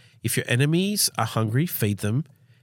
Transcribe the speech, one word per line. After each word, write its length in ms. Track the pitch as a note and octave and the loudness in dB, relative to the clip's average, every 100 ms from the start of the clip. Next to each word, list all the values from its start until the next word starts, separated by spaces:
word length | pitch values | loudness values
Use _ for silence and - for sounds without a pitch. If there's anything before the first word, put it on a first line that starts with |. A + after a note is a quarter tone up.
| - - | -20 -6
if 140 | - - | -4 -2
your 80 | - | 0
enemies 600 | A#2+ D3 E3+ G3 G#3 - - | 2 2 2 0 0 -2 0
are 80 | A2 | -2
hungry, 400 | A2+ A2 A#2+ F3 | 0 0 0 -2
feed 340 | - G#2+ G#2 | 0 -2 0
them. 240 | G#2 B2 - _ _ - | -2 -2 -4 _ _ -20